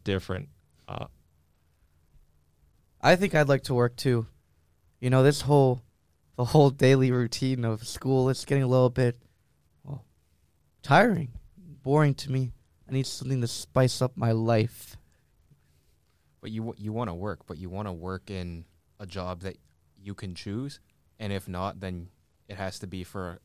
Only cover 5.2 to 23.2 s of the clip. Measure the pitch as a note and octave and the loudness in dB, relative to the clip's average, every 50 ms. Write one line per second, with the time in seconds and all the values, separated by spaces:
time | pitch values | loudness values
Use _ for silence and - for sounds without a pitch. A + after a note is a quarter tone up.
5.2 | C3 C#3+ C#3+ - - C3 D3 C#3+ C3+ C3 B2 B2 - _ _ _ _ _ _ _ | 6 6 4 2 2 4 6 6 6 6 4 0 -4 _ _ _ _ _ _ _
6.2 | _ _ _ - B2 A#2+ - D3+ C#3+ C#3 C3 - C3+ B2+ C3+ C3+ C3 B2+ B2 B2 | _ _ _ -6 -2 2 6 6 6 6 4 4 4 6 6 6 4 4 2 0
7.2 | B2 A#2 - - C3+ C3 C3 B2 A#2 A2+ A2 G#2+ A#2+ - - - - C3 C3+ C3 | 0 -2 -4 -4 -2 -2 -2 -2 -2 -2 -4 -4 -6 -10 -12 -6 -2 0 2 2
8.2 | B2+ C3 B2+ - - - D3 C#3 C3+ B2 B2+ B2+ B2+ B2+ B2 C3 B2+ A#2+ A#2 - | 2 2 0 -2 -2 -2 0 0 2 4 4 4 4 4 4 2 0 0 0 -4
9.2 | _ _ _ _ _ _ _ _ _ _ _ _ - C#3 C#3 - - _ _ _ | _ _ _ _ _ _ _ _ _ _ _ _ -16 -14 -14 -14 -16 _ _ _
10.2 | _ _ _ _ _ _ _ _ _ _ _ _ - - - E3+ G#3+ B3 G3 - | _ _ _ _ _ _ _ _ _ _ _ _ 0 4 6 6 6 6 2 0
11.2 | - A#2 - - - - _ - - - - - - C3 C#3+ D3+ D3+ C#3+ C#3 - | -2 -6 -10 -14 -18 -20 _ -20 -20 -20 -18 -10 -4 0 2 4 4 4 2 0
12.2 | - C#3 C3 C3 C3 B2 - - _ _ _ _ _ - C3 C3+ C3 - - - | -4 -6 -4 -4 -4 -4 -8 -12 _ _ _ _ _ -6 -4 -4 -4 -4 -8 -10
13.2 | C3 B2+ C3+ B2+ A#2 A2+ - - - - - C3 C3 B2 - - B2+ B2+ - - | -6 -4 -4 -2 -2 -4 -6 -8 -10 -4 2 2 2 2 2 0 -4 -4 -2 -2
14.2 | A#2 A#2 A2+ A2+ A2+ A2+ A#2 A2 A2 A#2 - - - - - - _ _ _ _ | -2 0 0 0 2 2 2 2 2 0 -2 -10 -20 -20 -20 -20 _ _ _ _
15.2 | _ _ _ _ _ _ _ _ _ _ _ _ _ _ _ _ _ _ _ _ | _ _ _ _ _ _ _ _ _ _ _ _ _ _ _ _ _ _ _ _
16.2 | _ _ _ _ - A2 A2 A2 A2+ A#2 - - G2+ G#2+ G#2+ A2+ B2 G#2 E2+ F2 | _ _ _ _ -14 -10 -8 -8 -8 -8 -10 -10 -8 -6 -6 -4 -4 -6 -6 -6
17.2 | G2 G#2 F2 - _ - F#2 D2+ F#2 F2 F2+ G2 G#2+ G2+ F2+ E2 E2 F#2 F#2+ F2+ | -6 -8 -8 -10 _ -14 -14 -12 -12 -10 -10 -8 -8 -8 -8 -10 -8 -8 -8 -10
18.2 | - - G2 F#2 F2+ F2 E2+ E2+ D#2+ - _ _ _ _ _ - G#2 F2+ - G2 | -10 -10 -10 -10 -8 -10 -10 -12 -14 -18 _ _ _ _ _ -20 -18 -14 -12 -10
19.2 | F2+ F2+ F#2 E2+ F#2+ F#2+ E2 - _ _ _ _ _ _ _ _ G2 G2+ G2 - | -8 -8 -10 -10 -10 -12 -14 -14 _ _ _ _ _ _ _ _ -14 -14 -14 -12
20.2 | G#2 F#2+ F2 - - G2+ G2 A#2 C3+ C#3+ - - _ _ _ _ _ _ _ - | -12 -12 -12 -12 -10 -8 -8 -8 -8 -10 -12 -16 _ _ _ _ _ _ _ -12
21.2 | A2 G2+ G2+ F#2+ - - F2+ F2+ F#2 G2 - F#2 G2 F#2 F2+ F2 F2 F#2 _ _ | -8 -6 -6 -6 -8 -8 -8 -6 -6 -6 -6 -8 -8 -8 -8 -10 -12 -14 _ _
22.2 | _ _ _ _ _ - G2+ F#2 G2 F#2+ - - - F#2 F2+ F#2 F2+ - - G2+ | _ _ _ _ _ -16 -12 -10 -8 -8 -10 -10 -12 -12 -12 -12 -12 -12 -10 -10